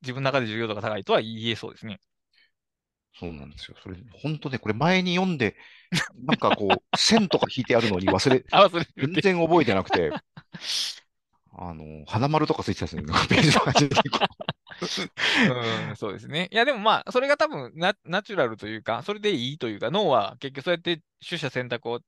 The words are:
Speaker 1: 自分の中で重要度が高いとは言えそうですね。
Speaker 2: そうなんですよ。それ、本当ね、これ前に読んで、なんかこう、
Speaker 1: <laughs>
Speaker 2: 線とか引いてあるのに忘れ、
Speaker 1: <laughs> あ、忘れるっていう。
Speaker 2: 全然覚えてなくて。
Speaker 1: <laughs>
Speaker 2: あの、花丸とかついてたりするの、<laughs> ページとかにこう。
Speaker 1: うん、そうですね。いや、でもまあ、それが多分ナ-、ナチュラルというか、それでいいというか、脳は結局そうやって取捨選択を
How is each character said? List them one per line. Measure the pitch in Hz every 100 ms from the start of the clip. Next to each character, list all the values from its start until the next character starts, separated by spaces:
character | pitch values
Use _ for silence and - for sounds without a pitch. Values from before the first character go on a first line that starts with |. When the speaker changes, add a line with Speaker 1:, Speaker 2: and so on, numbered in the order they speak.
Speaker 1:
自 | 131
分 | 127
の |
中 | 135 135
で | 113
重 | 110
要 | 113
度 |
が | 104
高 | 113 107
い |
と | 101
は | 220
言 | 110 113 113
え |
そ | 110 -
う |
で | -
す | 110
ね。 | 98 _ _ _ _ _ _ _ _ _ _ _
Speaker 2:
そ | - 87
う |
な | 78
ん | 69
で | -
す | -
よ。 | -
そ | 101
れ、 | 90 110 -
本 | 143 156
当 | 151
ね、 | 127
こ | 104
れ |
前 | 107 156 185
に | 180
読 | 175 190
ん | 156
で、 | 107 - - - - 175 - -
な | 127
ん | -
か | 107 -
こ | -
う、 | - _
Speaker 1:
<laughs> | -
Speaker 2:
線 | - 220 196
と | -
か | -
引 | -
い |
て | 117 120
あ |
る | 113
の | 92
に | 98
忘 | 92 139
れ、 | 127 -
Speaker 1:
<laughs> |
あ、 | 170 196
忘 | 170
れ |
る | 160
っ |
て | -
い |
う。 | 143 190
Speaker 2:
全 | 202 175
然 | 160
覚 | 175
え |
て | 120
な | 98
く | -
て。 | - -
Speaker 1:
<laughs> | - - - - - - - - - _ _ _ _ _
Speaker 2:
あ | - 90
の、 | 78 78 78 76
花 | 110 139
丸 | 156 151
と |
か | -
つ | -
い |
て | 98
た | 82
り |
す | -
る |
の、 | 73
<laughs> | 78 -
ペ | -
ー |
ジ | 156
と | -
か | -
に | 151 143
こ | - - -
う。 | - - - - - - 180 - - - - 294 214 123 113 113 110
Speaker 1:
う |
ん、 | -
そ | 107
う |
で | 95
す | 123
ね。 | 143 185
い | 214
や、 |
で | 254
も | 247
ま | 214 156 -
あ、 |
そ | 240
れ | 277
が | 294
多 | 269
分 | 156 120
ナ-、 | 156 175 214
ナ | 110 185
チ | 208
ュ | 190
ラ | 127
ル | 107
と | 104
い | 110
う |
か、 | - 117
そ | -
れ | 208
で | 208
い | 160 123
い | 151
と | 120
い | 101
う |
か、 | 107
脳 | 185 190
は | 127 98 -
結 | 139
局 | 135
そ | 151
う |
や | 170
っ |
て | 170 165 _ _ -
取 | 170
捨 | 139
選 | 127 123
択 | 120 117
を | 117